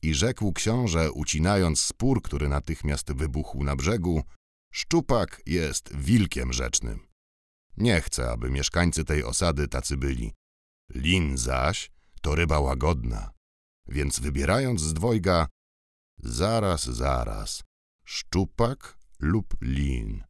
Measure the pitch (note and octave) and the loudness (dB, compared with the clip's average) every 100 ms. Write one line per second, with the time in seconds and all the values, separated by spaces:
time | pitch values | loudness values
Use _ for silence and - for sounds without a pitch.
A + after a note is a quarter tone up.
0 | D#2+ D2 G#2+ - G#2 E2 G#2 A#2 A#2+ E2 | 2 2 2 0 -2 0 0 2 2 2
1 | D#2 - D#2+ D#2 E2 G2+ F2+ D2+ - - | 0 0 -2 2 4 4 4 2 -2 0
2 | B2+ B2+ - C#2+ D2 C#2 - D#2+ D2 C#2+ | 2 2 0 -2 0 0 -2 -4 -2 -2
3 | - C#2 D#2 C#2+ - C2+ C#2 C#2 C#2 A2+ | -4 -4 -2 -2 -4 -2 -2 0 0 0
4 | F2 D#2+ - - _ _ _ - - E3 | 2 0 0 -10 _ _ _ -8 2 2
5 | - A#2+ F2+ - - E2+ D#2 - - C#2+ | 4 2 0 -6 -2 0 0 -2 -6 -4
6 | C2+ A#2 F#2+ - B1 B1 B1 - A#1+ G#1 | 2 2 2 0 -4 -2 -2 -2 -4 -8
7 | - _ _ _ _ _ _ - A2+ F#2 | -12 _ _ _ _ _ _ -2 2 2
8 | - - B1 A1+ B1 C2+ C#2+ F2 F2 D#2+ | 2 -4 -2 -2 -2 0 0 2 2 2
9 | D#2 D2+ A#1 C2 F2 C#2 D2 C#2 - C#2 | 0 0 0 0 0 2 0 -2 -4 -2
10 | C2+ B1 A1 - _ _ _ _ _ - | -2 -2 -6 -10 _ _ _ _ _ -4
11 | C#2 F#2 D#2 C2 A#1 C2 C#2 F#2 - - | 2 2 2 -2 -2 0 0 -2 -8 -18
12 | _ - - D2+ E2+ D2+ C2+ C2+ D2+ D2+ | _ -8 -2 0 2 2 2 0 0 0
13 | A#1 A1+ G1+ - _ _ _ _ - C#2+ | -2 -4 -8 -14 _ _ _ _ -8 -2
14 | C#2 - C#2+ C#2 C#2 A2 C3+ A2+ D#2 D#2 | -2 -2 -2 0 2 2 2 0 0 0
15 | A2+ A2+ F#2 F2 D#2+ - _ _ _ _ | 2 2 4 4 2 -2 _ _ _ _
16 | _ - - A#1 G2 A2+ G2+ E2 - A#1 | _ -12 -8 0 2 2 2 0 -2 -2
17 | C2 B1+ A1 G#1 G1+ - - _ _ _ | 0 0 -2 -6 -8 -10 -12 _ _ _
18 | - - - F#2 G2 - A#2 C3+ - - | -10 -10 -2 0 0 0 -2 -2 -12 -20
19 | - - D2 G#2 - - A#1 C2+ C#2+ B1 | -20 -4 0 0 0 -2 0 0 0 0
20 | G#1 G1+ - | -4 -8 -10